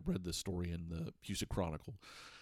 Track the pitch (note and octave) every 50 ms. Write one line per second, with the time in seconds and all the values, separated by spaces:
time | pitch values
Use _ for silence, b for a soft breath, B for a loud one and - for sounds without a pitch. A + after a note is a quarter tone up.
0 | D3 F3 F3 - F3 F2 - - - G2 F2+ F2+ F2 E2+ E2+ F2 E2+ E2+ E2 -
1 | E3 - - - - - G2 - - - - G2+ F2 E2 D2+ - - - G#2 -
2 | B B B B B B B B